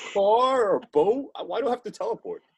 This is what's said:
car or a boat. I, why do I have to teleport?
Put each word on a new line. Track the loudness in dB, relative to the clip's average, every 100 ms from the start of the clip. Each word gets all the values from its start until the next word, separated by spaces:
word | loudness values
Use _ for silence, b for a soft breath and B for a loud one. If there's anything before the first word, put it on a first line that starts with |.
| 0
car | 0 4 4 4 2 2
or | 0
a | 0
boat. | 2 2 0 -4 -12
I, |
why | -8 -4
do | -2
I |
have | -4
to | -8
teleport? | -8 -8 -6 -10 -14 -16